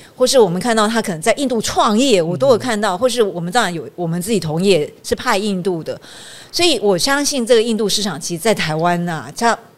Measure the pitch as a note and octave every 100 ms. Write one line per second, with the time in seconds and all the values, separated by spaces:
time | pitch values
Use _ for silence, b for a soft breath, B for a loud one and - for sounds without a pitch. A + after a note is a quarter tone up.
0 | B - B3 C4+ G3 F3+ A#3+ A3+ A3 A3+
1 | G#3 D#3+ A3+ D4 C4+ A#3 - F#4 C4+ G#3+
2 | C#4 G3 D#3+ C#3+ C#4 A3+ B3 G#3 G#3 F3+
3 | B3+ A#3+ G3+ E3+ E3+ A#3+ G3 E3 D3 -
4 | E3+ E3+ F3+ G#3+ D#3+ D#3+ G3+ E3+ D3 -
5 | - A3 B3+ G3+ G#3+ F#3+ F3+ E3+ C#3+ A2+
6 | B B B B B - F4 A#3+ G3+ F3+
7 | C#4 C#4 D4 C#4 A#3 A#3+ A#3 A3 G#3 -
8 | G3+ D3 - E3+ A3+ F#3 D#3+ D#3 E3+ F3
9 | F3 D#3 B2+ - A#3 G#3+ -